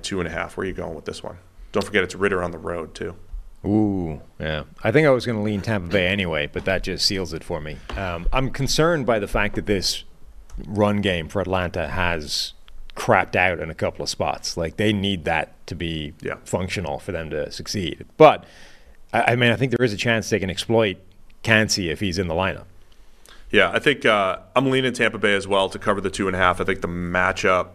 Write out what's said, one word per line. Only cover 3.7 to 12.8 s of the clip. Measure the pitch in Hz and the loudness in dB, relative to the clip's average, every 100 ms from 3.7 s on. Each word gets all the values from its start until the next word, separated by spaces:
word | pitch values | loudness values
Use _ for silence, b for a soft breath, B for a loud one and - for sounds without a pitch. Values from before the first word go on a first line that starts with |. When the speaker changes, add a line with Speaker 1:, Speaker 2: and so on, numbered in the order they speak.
| 107 107 95 85 71 - - | 2 2 0 -4 -8 -12 -8
Speaker 2:
yeah. | 78 78 71 - | -4 -4 -6 -4
I | 110 | 0
think | 123 156 | 4 4
I | |
was | 127 123 | 2 0
gonna | 110 | -2
lean | 104 104 | -2 -2
Tampa | 90 107 87 | -2 -2 0
Bay | 98 90 | 0 2
anyway, | 101 92 78 73 | 0 0 -2 -2
but | 92 98 | -4 -2
that | 92 | -2
just | 95 85 | -2 0
seals | - 98 85 | 0 0 -4
it | 80 | -8
for | - 82 | -6 -6
me. | 76 73 - - | -6 -12 -10 -6
Um, | 95 85 87 | -4 -2 0
I'm | 131 131 | 2 0
concerned | 104 135 - 160 165 | -2 0 4 4 4
by | 117 113 | 2 0
the | 98 | 0
fact | 117 101 107 | 0 0 0
that | 95 | 0
this | 101 85 - - - - - - - - | 0 0 -4 -8 -18 -18 -18 -14 -12 -6
run | 101 104 104 | 2 4 4
game | 101 87 78 | 2 0 -2
for | 104 | -2
Atlanta | 90 92 90 87 80 | 0 0 0 -2 -4
has | 82 87 85 73 - - - - - | 0 0 0 -2 -4 -6 -10 -16 -12